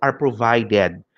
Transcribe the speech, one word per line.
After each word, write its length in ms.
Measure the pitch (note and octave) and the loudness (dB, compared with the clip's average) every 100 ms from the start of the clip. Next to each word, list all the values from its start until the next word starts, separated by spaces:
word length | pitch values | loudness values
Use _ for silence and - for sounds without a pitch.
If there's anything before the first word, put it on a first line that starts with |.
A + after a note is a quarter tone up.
are 100 | C#3 | -2
provided 920 | C3+ C#3+ A2 A#2 A#2 G#2+ G#2 F2+ F2 - | 0 -4 0 0 0 2 2 0 -4 -16